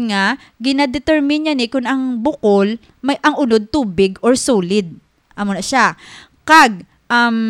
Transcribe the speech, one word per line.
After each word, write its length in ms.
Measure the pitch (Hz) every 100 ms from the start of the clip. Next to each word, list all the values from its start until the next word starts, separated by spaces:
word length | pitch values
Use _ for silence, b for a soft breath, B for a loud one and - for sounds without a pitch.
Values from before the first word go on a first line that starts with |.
| 233
nga 320 | 196 196 277 b _
gina-determine 880 | 247 277 285 277 - 311 285 302
niya 120 | 311
ni 120 | 277 233
kung 180 | 269
ang 320 | 254 269 262 240
bukol 640 | 262 294 208 202 202 226 b _
may, 200 | 262 -
ang 160 | 302 294
unod 320 | 262 220 208
tubig 480 | 302 220 170 190 185
or 100 | 214
solid. 600 | 254 - 214 175 208 170 - _ _ _
Amo 180 | - 202
na 80 | 196
siya. 320 | - 262 202 - B B B _
Kag, 380 | - 311 262 180 - _
um, 320 | - 240 240 226